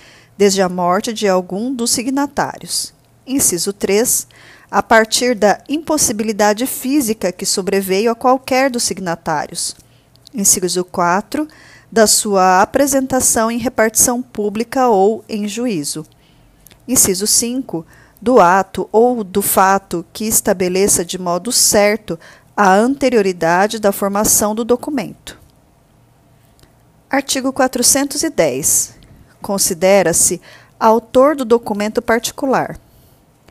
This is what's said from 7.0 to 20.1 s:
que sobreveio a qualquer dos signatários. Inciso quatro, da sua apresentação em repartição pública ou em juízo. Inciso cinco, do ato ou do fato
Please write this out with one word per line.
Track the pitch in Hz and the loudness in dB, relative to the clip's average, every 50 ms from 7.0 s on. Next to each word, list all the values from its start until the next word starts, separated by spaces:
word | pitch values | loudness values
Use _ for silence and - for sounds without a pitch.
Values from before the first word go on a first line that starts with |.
| 254 208 220 - - 180 | 0 0 -2 -2 -4 -6
que | - - 196 | -6 -4 -6
sobreveio | - - 208 185 190 196 196 196 190 185 190 226 233 | -4 -4 -4 -2 -2 -2 -2 0 0 -2 0 0 0
a | 233 | -2
qualquer | 233 - 240 262 262 - - 262 254 262 277 | 0 2 2 2 2 0 -2 0 0 0 0
dos | 240 240 - | 0 -2 -4
signatários. | - 196 185 190 175 165 - _ 170 160 147 - - - - - - - - - _ _ _ _ _ _ _ _ - - | -4 -6 -6 -6 -6 -6 -6 _ -4 -4 -4 -4 -8 -8 -8 -8 -8 -10 -14 -20 _ _ _ _ _ _ _ _ -14 -8
Inciso | 247 196 180 - 214 185 175 170 180 180 | -2 2 2 2 2 2 -2 -2 -4 -4
quatro, | - - 196 175 175 175 196 214 - - 302 302 302 - - - - - - _ _ - | -4 -2 0 0 2 2 0 -2 -4 -6 -6 -6 -6 -10 -18 -20 -20 -20 -20 _ _ 2
da | 214 214 208 | 2 4 4
sua | - - - 214 196 190 185 185 185 185 | 2 0 0 0 2 4 4 6 6 4
apresentação | 208 - - 269 285 277 269 269 269 262 269 254 254 - - 240 220 226 | 4 2 2 0 0 2 2 0 -2 0 -2 -2 0 0 0 0 0 -2
em | 233 240 | -2 -4
repartição | 226 233 240 - 220 226 220 - - 262 240 240 | -4 -4 0 0 0 0 2 0 0 0 0 -4
pública | 254 - - - 208 208 196 214 240 233 - 269 254 247 | -6 -8 -8 -6 -6 -4 -4 -4 -6 -4 0 0 2 4
ou | 220 185 190 208 226 - - - | 4 4 4 2 2 -2 -6 -8
em | - 208 208 | -8 -6 -6
juízo. | 208 196 226 247 254 208 156 143 - - 156 156 - _ _ _ _ _ _ _ _ _ _ _ - - _ _ - | -6 -6 -6 -4 -4 -4 -4 -6 -6 -8 -10 -12 -14 _ _ _ _ _ _ _ _ _ _ _ -20 -20 _ _ -4
Inciso | 247 - - 214 185 180 202 | -2 0 0 0 0 -2 -2
cinco, | 214 - - 240 233 247 262 262 - - 160 165 - - - - _ _ _ | -2 -2 -2 -2 -2 -4 -6 -6 -6 -8 -10 -10 -12 -20 -20 -20 _ _ _
do | - 226 262 233 | -2 4 6 6
ato | 180 170 185 196 190 - - - - - | 6 6 4 2 0 -2 -4 -8 -8 0
ou | - 214 233 247 254 233 214 | 2 4 4 4 2 -2 -6
do | 180 190 202 202 | -4 -4 -2 -2
fato | - - 220 190 190 196 196 196 _ - 170 - - | 0 2 2 4 4 2 2 0 _ -8 -8 -8 -10